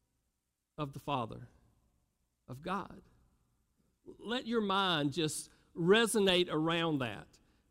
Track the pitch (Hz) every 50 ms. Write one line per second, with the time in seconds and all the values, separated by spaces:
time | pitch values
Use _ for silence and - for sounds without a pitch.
0 | _ _ _ _ _ _ _ _ _ _ _ _ _ _ _ - 151 139 139 139
1 | - - 143 127 117 113 120 120 123 - - - _ _ _ _ _ _ _ _
2 | _ _ _ _ _ _ _ _ _ - 127 131 156 180 185 196 - - - -
3 | - - _ _ _ _ _ _ _ _ _ _ _ _ _ _ _ _ _ _
4 | _ - - - - 180 233 262 - 226 240 226 214 196 190 196 196 185 170 151
5 | 147 147 131 175 156 156 - - - - - _ _ _ - 185 165 175 202 226
6 | 233 220 - 220 196 190 180 180 175 180 175 156 156 165 165 170 165 165 156 135
7 | 127 113 101 127 - - _ - _ _ _ _ _ _